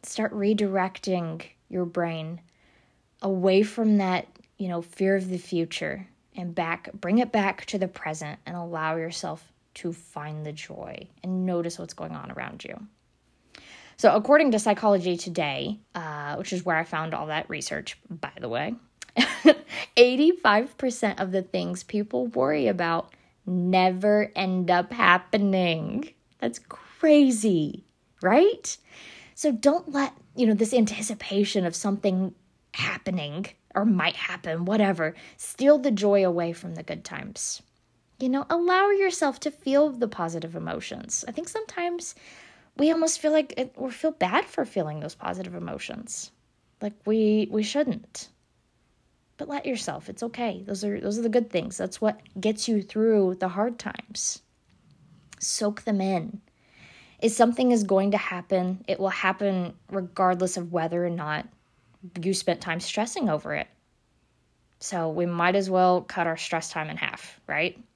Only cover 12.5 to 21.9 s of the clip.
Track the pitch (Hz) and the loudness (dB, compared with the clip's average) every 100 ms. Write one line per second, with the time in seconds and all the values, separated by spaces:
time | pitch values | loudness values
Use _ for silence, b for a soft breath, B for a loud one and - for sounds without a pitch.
12.5 | - - - 208 _ _ _ _ _ _ | -12 -14 -14 -16 _ _ _ _ _ _
13.5 | B B B B B - 202 214 294 294 | B B B B B 4 4 6 6 6
14.5 | 220 214 202 220 202 180 175 - 170 147 | 2 2 2 4 2 2 -4 -4 -4 -2
15.5 | 139 143 208 _ 180 160 147 147 151 190 | -4 -6 -8 _ -12 -10 -10 -8 -8 -6
16.5 | 180 180 160 165 160 160 156 156 156 - | -6 -2 -2 -2 -6 -6 -6 -4 -6 -6
17.5 | 156 - 147 - - _ 165 143 - 120 | -8 -8 -8 -10 -16 _ -12 -12 -10 -6
18.5 | 120 156 233 _ _ - - 247 - 302 | -4 -4 -8 _ _ -10 -2 -2 6 6
19.5 | 285 - - - - 247 254 311 349 - | 6 2 -12 -4 6 6 8 4 6 4
20.5 | 208 220 - 262 240 214 - 190 190 185 | 4 2 -4 -4 0 -2 -2 -2 -2 -2
21.5 | 185 175 180 - | -4 -4 -8 -4